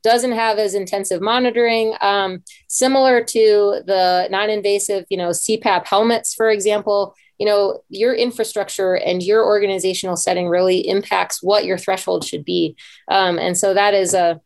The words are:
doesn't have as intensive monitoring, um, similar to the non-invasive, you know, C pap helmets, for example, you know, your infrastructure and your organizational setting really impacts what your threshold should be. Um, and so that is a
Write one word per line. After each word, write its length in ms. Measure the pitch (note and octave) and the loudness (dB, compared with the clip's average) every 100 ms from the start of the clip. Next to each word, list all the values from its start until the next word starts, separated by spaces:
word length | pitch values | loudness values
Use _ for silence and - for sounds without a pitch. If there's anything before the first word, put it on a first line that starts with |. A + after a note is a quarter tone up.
doesn't 300 | A3 A#3+ B3 | 2 2 2
have 260 | A3+ A3+ G#3 | 0 0 0
as 160 | G#3 G3 | 0 -2
intensive 460 | F#3 G3+ G3 F3+ | -4 -6 -4 -4
monitoring, 720 | G3+ B3 B3 A#3 A#3 A3+ A3 - | 0 2 2 2 2 2 0 0
um, 420 | G3+ G3+ F#3+ F#3 - - _ | 0 0 -2 -6 -14 -20 _
similar 560 | - C4 C4+ C4 B3 | 0 2 4 4 4
to 580 | A#3 A3+ A3 G#3 G3+ - F3 | 2 2 4 4 2 0 -2
the 420 | F#3+ F3+ F3+ F3+ | 2 2 2 0
non-invasive, 760 | F#3+ G#3+ G#3+ G3+ G3+ - G3 E3+ | -2 -2 -2 0 -2 -2 -6 -4
you 80 | F#3 | -4
know, 140 | F3 | -2
C 260 | E3 - A3 | -4 -2 -2
pap 300 | A3 F#3 F#3+ | 0 0 0
helmets, 460 | G3+ A3+ A#3 - - | 0 2 0 -4 -2
for 140 | A3+ | 0
example, 680 | G#3+ G3 G#3 G3+ G3+ G3 _ _ _ | 2 0 -2 0 -2 -2 _ _ _
you 80 | G#3 | 0
know, 340 | G3+ G3 - _ | 2 0 -2 _
your 240 | F#3+ A#3 | -2 0
infrastructure 800 | A3+ A#3+ A#3 A3 G#3+ G3 - F#3 | 0 -2 -2 -6 -4 -6 -2 0
and 300 | F3+ - F3+ | 0 0 -2
your 200 | F3+ G#3+ | 2 2
organizational 720 | G#3 G#3 G3+ F#3+ F#3 F#3 F#3 F3 | 4 2 2 0 -2 -4 -4 -4
setting 320 | - F3+ F3 | -2 -2 0
really 400 | F3 F#3 F#3 - | 2 2 2 0
impacts 540 | G3 G3 F#3+ F3+ - | -4 -2 -2 -2 -4
what 240 | F3+ G#3 F#3 | 0 0 0
your 140 | F3+ | -4
threshold 440 | - F#3+ - - | -4 -4 -2 -4
should 220 | - - D3+ | -4 -8 -4
be. 300 | F3+ D#3+ - - - - | -2 -2 -6 -20 -20 -2
Um, 320 | F#3+ F#3 E3+ | 0 2 0
and 180 | F3+ F3+ | -2 0
so 160 | G3+ | 0
that 220 | F#3+ G#3 G3+ | 2 2 2
is 180 | F#3 | 2
a 260 | F#3+ E3+ E3 | 2 0 -2